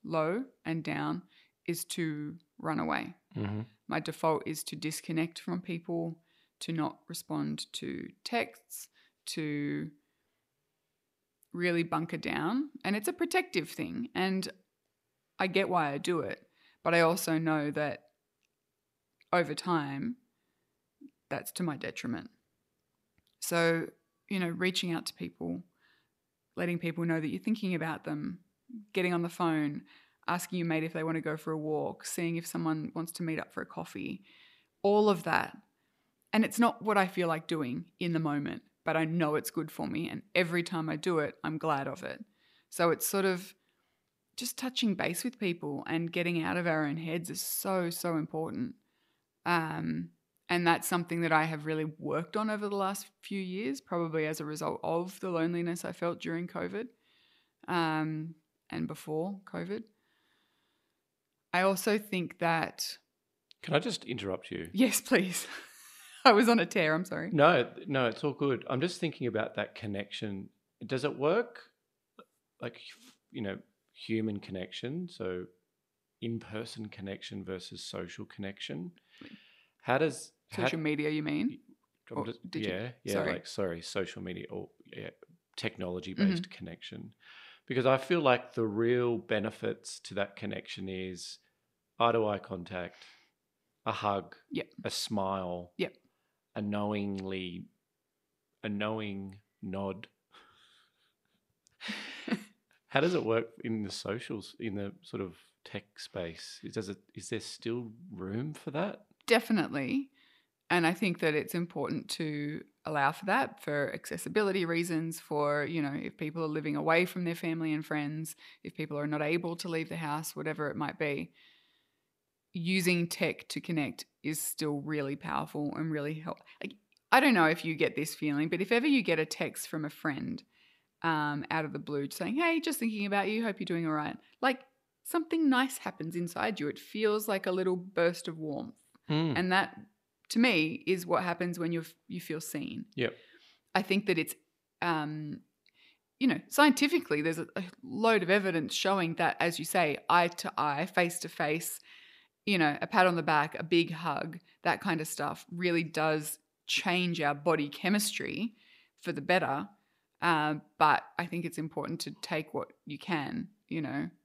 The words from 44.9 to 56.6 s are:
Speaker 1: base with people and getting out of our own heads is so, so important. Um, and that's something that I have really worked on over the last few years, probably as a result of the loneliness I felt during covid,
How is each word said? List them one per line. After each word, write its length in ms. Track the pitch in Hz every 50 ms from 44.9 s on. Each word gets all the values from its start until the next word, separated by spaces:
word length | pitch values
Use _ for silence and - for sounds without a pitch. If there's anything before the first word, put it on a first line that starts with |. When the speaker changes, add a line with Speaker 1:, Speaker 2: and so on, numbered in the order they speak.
| 190
Speaker 1:
base 280 | 175 - - 175 170 -
with 160 | 247 - _
people 440 | 214 185 170 170 - 147 143 135 - -
and 240 | 160 165 170 165
getting 300 | 170 175 175 175 175 170 160
out 140 | 175 185 180
of 100 | 175 170
our 180 | 160 156 156
own 120 | 147 143 160
heads 320 | 160 165 160 175 165 -
is 120 | - 180
so, 480 | - - - - - 190 190 185 175 170
so 280 | 170 - - 175 165 160
important. 580 | 151 - - 156 160 - - 82 123 - - _ _ _ _ _ _ _ _ _ _ _ _ _ _
Um, 640 | 170 175 170 160 156 156 156 160 165 160 156 175 170 _ _ _ _ _ _ _ -
and 180 | 180 175 175 170
that's 200 | 170 - - -
something 340 | 185 175 170 170 175 170
that 100 | 170 165
I 140 | 160 156 156
have 200 | 160 160 151 147
really 200 | 156 160 156 156
worked 500 | 156 151 - - 147 139 151 170 170 - 214
on 120 | 214 214
over 180 | 214 208 208 202
the 60 | 202
last 320 | 202 196 190 196 - - - _ _
few 180 | - - 202 196
years, 420 | 190 180 180 190 220 254 277 269
probably 440 | - - 185 170 170 165 156 160 156 151
as 120 | 160 -
a 60 | 156
result 340 | 147 151 151 156 151 - - -
of 360 | - 160 170 175 185 185 -
the 80 | - 185
loneliness 540 | 175 165 160 170 175 170 170 170 170 170 -
I 60 | 185 175
felt 260 | - - 170 170 -
during 260 | - 165 165 170 175 175
covid, 400 | - 180